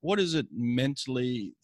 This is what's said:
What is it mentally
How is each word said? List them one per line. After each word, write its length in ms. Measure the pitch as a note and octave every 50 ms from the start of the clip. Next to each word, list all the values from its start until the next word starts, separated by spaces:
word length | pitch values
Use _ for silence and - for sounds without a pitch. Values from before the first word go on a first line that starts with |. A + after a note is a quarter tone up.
What 200 | - E3 G3+ G#3
is 140 | F#3+ E3+ D#3+
it 140 | D#3 A#2+ - -
mentally 1000 | A2 A#2+ A#2+ A#2+ B2+ C3 C#3 C#3 - - C3+ C3 B2 B2 B2 B2 A#2 G2+ - - _